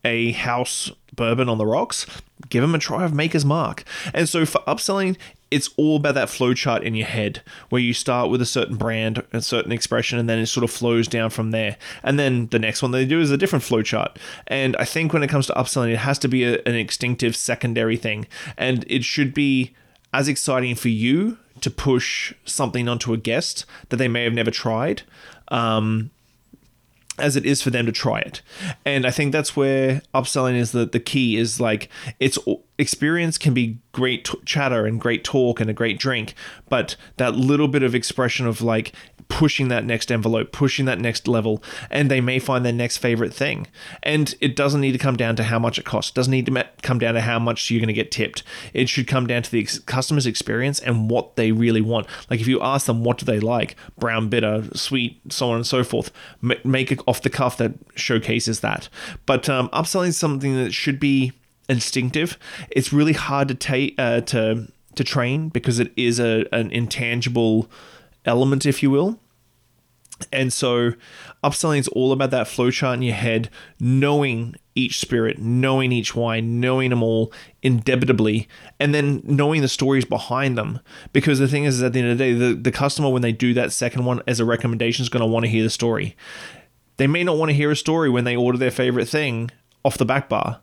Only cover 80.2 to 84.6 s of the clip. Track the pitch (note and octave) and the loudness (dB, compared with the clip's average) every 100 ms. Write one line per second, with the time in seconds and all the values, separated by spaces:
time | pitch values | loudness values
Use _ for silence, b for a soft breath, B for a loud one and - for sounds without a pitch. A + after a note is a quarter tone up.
80.2 | - B2 C#3 A#2+ G#2+ A2+ _ B B - | -2 0 0 0 -2 -6 _ B B 2
81.2 | C#3+ C3+ C3+ D3 D3 B2+ B2+ B2 A#2+ A#2+ | 4 4 4 2 2 2 2 2 2 2
82.2 | C3 A#2+ B2 B2+ B2 A#2+ C#3 - C#3+ B2+ | 2 4 2 2 0 0 -2 2 2 2
83.2 | A#2+ A2+ B2+ A#2+ A#2+ - A#2+ B2+ B2 B2 | 2 2 2 2 0 -2 -2 0 0 -2
84.2 | - A#2+ A#2 A#2 | -2 0 2 2